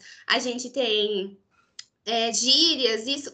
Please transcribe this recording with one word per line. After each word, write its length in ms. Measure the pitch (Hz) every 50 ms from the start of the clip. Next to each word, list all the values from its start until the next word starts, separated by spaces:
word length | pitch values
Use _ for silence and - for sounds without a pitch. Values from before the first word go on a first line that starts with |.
| - - - - -
a 120 | - 208 254
gente 300 | 240 254 240 247 254 247
tem, 680 | - 277 247 226 214 214 208 214 214 196 190 196 - - _ _ _ _ _ _ _ - - _ _ _ -
é, 260 | 208 226 233 226 233 220
gírias, 720 | - - 247 262 302 330 339 311 262 262 220 220 226 220
isso, 260 | 247 277 294 277 -